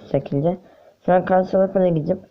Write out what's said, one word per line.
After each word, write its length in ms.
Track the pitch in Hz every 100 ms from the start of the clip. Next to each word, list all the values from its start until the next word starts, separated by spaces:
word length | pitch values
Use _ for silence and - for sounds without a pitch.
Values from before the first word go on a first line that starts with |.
şu 80 | -
şekilde. 480 | - - 139 165 190 - _ _ _ -
Sonra 200 | 180 175
karşı 260 | 185 185
tarafa 280 | 190 190 190
da 80 | 180
gidip 320 | 165 156 185 -